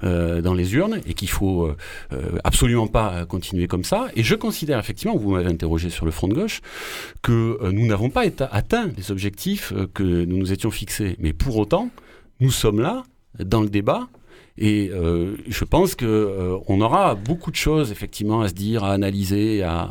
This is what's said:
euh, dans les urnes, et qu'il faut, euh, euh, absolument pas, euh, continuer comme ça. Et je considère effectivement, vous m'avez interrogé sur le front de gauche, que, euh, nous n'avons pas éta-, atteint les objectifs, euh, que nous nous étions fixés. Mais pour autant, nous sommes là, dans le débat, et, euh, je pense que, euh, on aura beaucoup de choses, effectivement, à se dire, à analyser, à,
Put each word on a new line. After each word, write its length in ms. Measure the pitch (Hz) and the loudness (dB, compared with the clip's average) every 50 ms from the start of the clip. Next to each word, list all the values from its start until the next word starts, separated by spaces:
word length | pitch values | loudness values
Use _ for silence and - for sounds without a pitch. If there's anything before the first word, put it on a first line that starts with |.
| - | -2
euh, 400 | 95 87 85 85 85 85 85 82 | 0 0 2 0 0 0 0 2
dans 120 | 90 92 | 2 2
les 200 | 90 90 92 104 | 2 2 2 2
urnes, 260 | 143 190 220 220 185 - | 2 2 2 0 -4 -4
et 80 | - 90 | -6 -6
qu'il 160 | - 98 90 | -6 -4 -4
faut, 360 | - - 101 95 95 87 82 | -2 0 0 2 2 2 0
euh, 100 | 78 76 80 - - - - - - - | 0 -2 -4 -8 -12 -14 -14 -12 -8 -8
euh, 260 | 65 - - - - - | -6 -4 -4 -4 -2 0
absolument 460 | - - - 135 123 120 120 113 101 | 2 2 4 4 4 4 2 2 2
pas, 240 | - 117 110 101 90 | 2 0 0 2 0
euh, 120 | 87 87 | -4 -4
continuer 440 | 85 - 92 - - 95 90 87 85 | -4 -6 -6 -6 -4 -2 0 0 0
comme 160 | 92 90 92 | 0 -2 0
ça. 240 | - 185 208 262 - - | 0 0 -2 -2 -2 -2
Et 80 | - 117 | -2 2
je 100 | 123 202 | 2 2
considère 440 | 220 - 220 202 - 160 147 143 113 | 2 0 -2 -4 -4 -2 0 0 0
effectivement, 380 | 101 - - - - 214 233 | -2 -4 -8 -4 -4 -2 0
vous 140 | 143 104 101 | 0 0 2
m'avez 180 | 95 90 87 90 | 0 2 2 0
interrogé 400 | 85 80 85 80 82 80 82 87 | 0 0 0 0 0 0 0 -2
sur 160 | - - 85 | -4 -2 -2
le 60 | 80 | -2
front 180 | 78 - - 92 | -2 0 0 0
de 60 | 107 | 0
gauche, 260 | 147 214 220 - - - - - - - - - - - - - - - | 0 0 -2 -4 -8 -12 -14 -14 -14 -12 -12 -12 -12 -12 -14 -12 -6 0
que, 360 | - 120 113 113 113 113 - - | 2 2 2 2 0 -2 -2 -2
euh, 80 | 90 95 | 0 0
nous 140 | 107 120 | 2 2
n'avons 240 | 113 104 95 110 135 | 2 2 2 0 0
pas 160 | - 254 240 | 0 0 0
éta-, 240 | - - - 135 - 98 | 0 0 -2 -4 -2 -2
atteint 380 | 101 - - 220 233 233 175 117 98 | -2 0 2 0 0 0 -2 -4 -6
les 140 | 92 - 101 | -6 -6 -4
objectifs, 600 | 95 95 101 95 - - 185 202 202 - - 98 | -2 -2 -4 -4 -4 -4 -4 -2 -2 -4 -6 -4
euh, 120 | 101 95 95 - | -4 -4 -4 -2
que 80 | - 98 | 0 0
nous 340 | 90 87 87 87 85 90 | 2 2 2 2 2 0
nous 160 | 95 95 92 98 | 0 0 0 0
étions 200 | 90 - 113 104 | 0 -2 -2 -2
fixés. 440 | - 104 - - - 107 95 85 - | -4 -6 -6 -4 -4 -2 -4 -2 -2
Mais 120 | - 78 76 | -2 -2 0
pour 240 | - - 135 113 | 0 0 0 2
autant, 340 | 110 104 104 - 185 240 240 - - - - - - - - _ _ | 2 2 2 2 2 0 -2 -6 -12 -20 -20 -20 -20 -20 -20 _ _
nous 100 | 127 131 | 2 2
sommes 300 | - - - 113 101 107 | 2 4 2 4 4 4
là, 240 | 120 165 233 262 254 - _ _ _ _ - - | 2 0 0 -4 -6 -10 _ _ _ _ -12 -8
dans 240 | 87 95 107 113 107 | -2 0 2 2 2
le 80 | 101 | 2
débat, 380 | 98 101 98 120 160 226 247 - - - - - - - - _ _ - | 0 0 2 2 0 0 -2 -8 -14 -20 -20 -20 -20 -20 -20 _ _ -2
et, 320 | 107 107 107 104 101 92 95 | 0 2 2 2 0 0 -2
euh, 440 | 90 82 82 85 85 85 95 107 - - - | 0 0 2 2 2 0 -2 -4 -8 -8 -8
je 160 | - - - | -4 -4 -2
pense 300 | - - 151 190 185 - | 2 4 4 4 2 2
que, 100 | - 127 | -2 0
euh, 540 | 110 110 107 107 98 95 95 90 90 92 95 - | 2 2 2 2 2 0 -2 -2 -2 -2 -2 0
on 160 | - 98 98 107 | 0 2 4 4
aura 320 | 117 147 190 196 160 120 | 4 4 4 4 4 2
beaucoup 360 | 98 104 113 175 170 - 165 | 0 -2 -4 -4 -4 -4 -6
de 60 | 139 | -6
choses, 360 | - - 151 156 156 147 107 101 | -2 0 2 2 2 2 0 -2
effectivement, 500 | - 104 101 - - 104 104 110 117 110 | -6 -10 -10 -6 -4 0 0 2 2 2
à 60 | 95 | 0
se 40 | 82 | 0
dire, 320 | 95 98 107 113 113 101 | -2 -2 0 0 0 2
à 80 | 98 98 | 2 2
analyser, 680 | 98 101 98 98 101 98 95 98 101 104 110 110 101 92 | 2 2 2 0 0 0 2 2 2 2 2 2 2 0
à, 280 | 85 82 85 85 85 | 0 0 -2 -2 -4